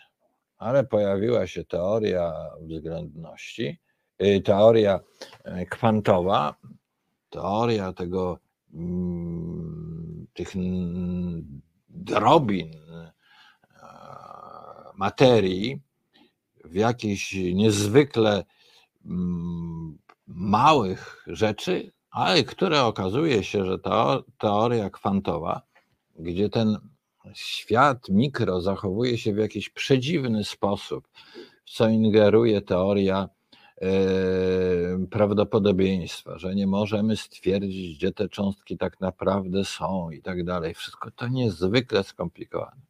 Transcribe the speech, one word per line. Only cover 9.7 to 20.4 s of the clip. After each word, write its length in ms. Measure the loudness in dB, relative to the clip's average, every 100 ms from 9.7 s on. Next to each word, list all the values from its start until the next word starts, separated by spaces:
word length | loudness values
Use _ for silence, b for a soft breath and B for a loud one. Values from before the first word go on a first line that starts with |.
| -10 -12 -12 -12 -14 -18
tych, 220 | -12 -10 -6
mm, 1040 | -4 -4 -4 -4 -4 -4 -6 -8 -10 -16 -20 _ _
drobin, 840 | -16 -4 0 6 6 4 -2 -4
e, 380 | -14 -18 -18 -18 _ b b b b _ _ -20 -20 -20 -20 -18 -20 -18 -20 -20 -20 -20
materii 880 | -4 -4 6 8 8 4 0 -4 -6 -14 _ _ b b _ _ _
w 100 | -10
jakichś 600 | 0 0 0 -2 -4 -4 -4 -2
niezwykle, 920 | 4 4 4 4 4 4 4 2 2 -2 b b b b _ -10
mm, 920 | -6 -4 -4 -6 -8 -8 -10 -12 -14 _ -20 _
małych 960 | -8